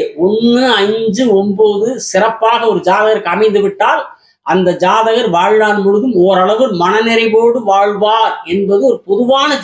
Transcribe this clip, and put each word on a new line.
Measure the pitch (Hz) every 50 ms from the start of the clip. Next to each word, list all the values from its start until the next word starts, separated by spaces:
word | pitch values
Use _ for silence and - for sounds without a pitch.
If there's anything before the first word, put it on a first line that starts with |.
| 156 147 - 151 175
ஒண்ணு, | 196 214 226 233 240 240 247 262 254 226 196
அஞ்சு, | 196 202 220 226 226 220 190 226 262 233 202 196
ஒன்பது | 196 208 196 202 220 208 208 202 214 240 262 208 - -
சிறப்பாக | - 190 214 226 226 - 220 226 233 233 226 220
ஒரு | 196 175 - 180
ஜாதகருக்கு | 190 208 214 220 220 208 - 170 175
அமைந்து | 196 214 220 196 202 202
விட்டால் | 190 - - 208 247 311 311 - - - _ _ _ _ _ -
அந்த | 143 165 185 185 180 175 - 175
ஜாதகர் | 185 208 220 220 220 226 240 247 208 170
வாழ்நாள் | 170 180 202 214 214 214 208 202 202 196
முழுதும் | 196 202 208 240 262 226 175 175
ஓரளவு | 196 190 185 185 202 214 226 262 233 196 170
மனநிறைவோடு | 170 180 202 220 233 233 226 226 226 220 214 226 233 233 233 254 226 196
வாழ்வார் | 196 196 202 208 208 190 208 208 220 226 220 - - - - 165 175
என்பது | 202 196 190 202 202 269 262
ஒரு | 240 - - 180
பொதுவான | 202 202 240 240 269 277 277 - - 233